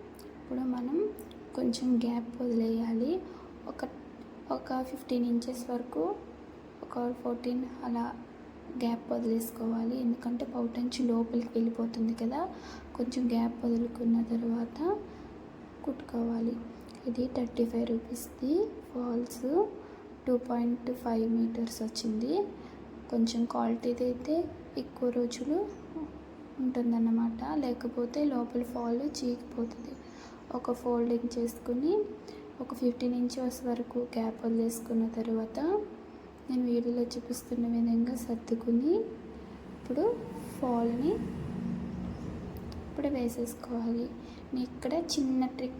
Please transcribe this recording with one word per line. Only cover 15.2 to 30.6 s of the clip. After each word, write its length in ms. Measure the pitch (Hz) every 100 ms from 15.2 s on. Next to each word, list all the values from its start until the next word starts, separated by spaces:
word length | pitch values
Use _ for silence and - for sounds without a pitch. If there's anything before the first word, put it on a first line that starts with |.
| - - - - - - -
కుట్టుకోవాలి. 680 | 254 - 233 233 233 226 233 - - - - 262
ఇది 140 | 233 254 -
థర్టీ 260 | 233 - 233
ఫైవ్ 160 | 233 233
రూపీస్ది 600 | 226 - 247 - - 262 339 427 - -
ఫాల్స్, 560 | 247 247 233 240 - 262 330 415 - - - - - -
టూ 80 | 247 247
పాయింట్ 380 | 240 233 240 - 247
ఫైవ్ 240 | 233 226 226 226
మీటర్స్ 420 | 226 226 226 - 220
వచ్చింది. 460 | - 226 214 247 349 403 - - - - - -
కొంచెం 300 | 240 226 233 233
క్వాలిటీది 500 | 240 226 233 247 240 247
అయితే 260 | 247 294 320 - - - -
ఎక్కువ 260 | 247 - 247 240
రోజులు 400 | 240 240 262 339 415 - - 320 294 - - - - -
ఉంటుందన్నమాట, 800 | 254 247 233 233 226 226 233 226 262 311 254
లేకపోతే 540 | 240 240 240 240 294 294
లోపల 300 | 247 233 240 240
ఫాల్ 300 | 247 233 240 294 -
చీకిపోతుంది. 760 | 247 240 - - 233 - - - - - - - -
ఒక 140 | 247